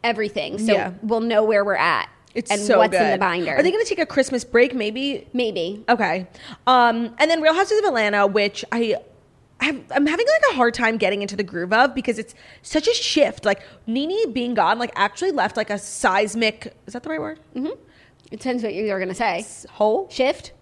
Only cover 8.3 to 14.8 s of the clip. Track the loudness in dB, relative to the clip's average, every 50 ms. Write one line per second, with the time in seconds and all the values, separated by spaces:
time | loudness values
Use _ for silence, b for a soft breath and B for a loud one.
8.3 | 4 2 0 0 -2 -6 -10 -6 -2 -2 0 0 -2 -4 -4 -12 -20 -20 _ _
9.3 | _ _ _ _ _ _ -4 -2 -2 -6 -10 -4 0 0 0 2 0 0 2 2
10.3 | 2 4 4 2 2 2 2 0 2 0 -2 0 0 0 0 0 0 -2 -6 -6
11.3 | -6 -6 -6 -6 -4 -8 -4 0 4 4 4 4 2 -2 -4 -4 -4 -4 -6 -14
12.3 | -16 B B B B B B -2 -2 0 2 2 0 0 -2 0 2 2 2 2
13.3 | 0 -2 -2 -2 -2 -2 B B B B B -6 -4 -4 -2 -2 -2 -2 -2 -2
14.3 | -2 -4 -4 -2 0 2 2 2 2 0